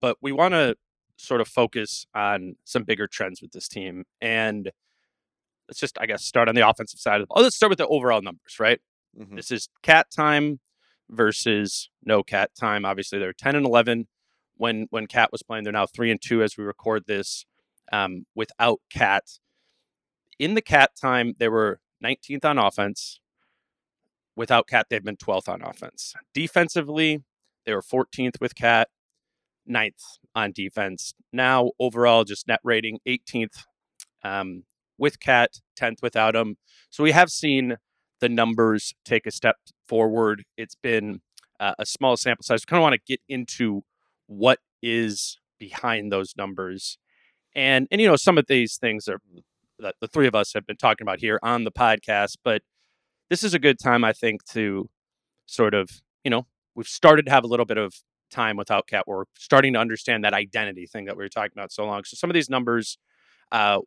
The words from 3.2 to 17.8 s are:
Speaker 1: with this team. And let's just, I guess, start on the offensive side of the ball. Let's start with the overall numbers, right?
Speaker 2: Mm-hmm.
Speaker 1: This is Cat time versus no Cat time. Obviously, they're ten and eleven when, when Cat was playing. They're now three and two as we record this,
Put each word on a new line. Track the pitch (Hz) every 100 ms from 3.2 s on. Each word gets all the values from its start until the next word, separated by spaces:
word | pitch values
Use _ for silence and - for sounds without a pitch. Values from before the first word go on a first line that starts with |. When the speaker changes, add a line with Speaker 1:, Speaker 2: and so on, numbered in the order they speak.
| 95 92
Speaker 1:
with | -
this | 92 -
team. | 104 95 90 - _
And | 113 113 110 104 95 - _ _ _ _ _ _ _ _ -
let's | -
just, | 139 -
I | 113
guess, | 101
start | - 120 113
on | 117
the | 110
offensive | - 110 -
side | - 104
of |
the | 98
ball. | -
Let's | 254 -
start | 214
with | 175
the | 139
overall | 147 123 110
numbers, | 95 85 - -
right? | 110 120 _ _ _ 110
Speaker 2:
Mm-hmm. | 98 101
Speaker 1:
This | -
is | 117 - _
Cat | - 160 -
time | - 151 147 147 139 _ _ _ _ _
versus | 113 107 - 117 104 101 - - _
no | - 104
Cat | - 101 101 -
time. | 113 104
Obviously, | 98 98 - 101
they're | 95
ten | - 139 143
and |
eleven | 131 120 117 117 107 _ _ _ _ -
when, | 117 110 110
when | 113 107
Cat | 120 110
was | -
playing. | - 110
They're | 104
now | 104 98
three | - 117
and | 107
two | - 113
as | 107 -
we |
record | 101 - 110 110 98
this, | 101 - - - _ _ _